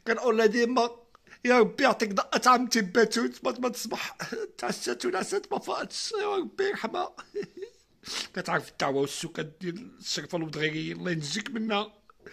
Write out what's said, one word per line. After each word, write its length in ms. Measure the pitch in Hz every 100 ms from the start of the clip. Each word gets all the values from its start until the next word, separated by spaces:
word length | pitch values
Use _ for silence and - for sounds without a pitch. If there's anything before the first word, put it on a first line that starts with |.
| -
كنقول 320 | 139 247 220
لها 80 | 220
ديما: 440 | 240 233 254 233 233 - _ _ -
"يا 140 | 240 247
ربي 260 | 220 -
يعطيك 240 | 269 208 214
دقة 420 | 196 - 226 254
عمتي 300 | 247 247 240
باتوت، 640 | 190 233 220 233 247 -
ما، 100 | - 233
ما 100 | 247
تصبح." 480 | - 220 254 - - -
<laughs> 260 | 453 427 -
تعشات 480 | - - - - -
ونعسات 460 | 359 - 392 -
ما 60 | -
فاقتش. 540 | - - - - -
يا 240 | 427 415 392
ربي 280 | 269 -
يرحمها. 520 | 392 415 - - - -
<laughs> 1160 | - 415 - - 427 - _ _ - - -
كتعرف 340 | - 175 170 -
الدعوة 320 | - 151 135
والسكات 560 | 139 - 160 170 151 -
ديال 380 | 180 170 262 -
الشرفة 400 | - - 147 175
الودغيرية، 540 | 160 151 156 156 160
الله 180 | 170 175
ينجيك 400 | 165 147 175 208
منها. 420 | 226 220 202 214 - _ _ -